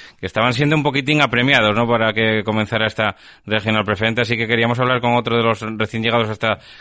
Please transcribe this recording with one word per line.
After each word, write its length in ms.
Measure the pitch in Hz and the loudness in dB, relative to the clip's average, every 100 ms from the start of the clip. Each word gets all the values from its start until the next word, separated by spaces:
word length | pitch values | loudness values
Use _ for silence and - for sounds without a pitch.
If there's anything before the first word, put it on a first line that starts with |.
| - - | -20 -12
que 60 | 92 | -6
estaban 260 | 107 120 | -2 0
siendo 240 | 120 147 156 | 0 0 0
un 80 | |
poquitín 380 | 143 135 131 151 | 0 -2 0 0
apremiados, 520 | 135 120 131 135 107 | 2 2 2 4 2
¿no? 140 | 104 117 | 2 0
Para 240 | 117 110 | 0 0
que 320 | 107 110 110 | 2 0 0
comenzara 420 | 104 110 104 113 110 | 0 -2 0 0 -2
esta 300 | - 107 - - - - | 0 -2 -4 -14 -20 -6
regional 400 | 107 110 110 101 | -2 0 0 0
preferente, 340 | 98 110 113 | 0 0 0
así 160 | 110 113 | -2 -2
que 100 | 113 | 0
queríamos 320 | 117 117 120 | 0 0 0
hablar 180 | 127 127 | 0 0
con 160 | 120 120 | 0 0
otro 220 | 113 117 | 2 0
de 60 | |
los 180 | 113 107 110 110 | 2 0 -4 -6
recién 260 | 110 113 | -4 -4
llegados 240 | 113 117 110 | 0 0 0
a 60 | |
esta 240 | 107 113 98 - - | -2 -2 -4 -8 -20